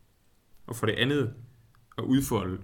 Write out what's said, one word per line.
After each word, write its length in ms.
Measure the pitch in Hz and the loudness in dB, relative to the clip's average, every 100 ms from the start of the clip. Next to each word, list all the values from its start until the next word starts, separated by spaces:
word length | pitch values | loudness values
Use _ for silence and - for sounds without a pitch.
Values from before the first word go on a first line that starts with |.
| _ _ _ _ _ - - | _ _ _ _ _ -20 -12
Og 100 | 107 | -2
for 100 | 107 | -2
det 60 | |
andet, 420 | - 123 147 117 - - - - _ _ - | 2 2 2 0 -4 -16 -20 -20 _ _ -8
at 60 | |
udfolde, 540 | - 131 139 113 92 95 | 2 2 2 0 0 -4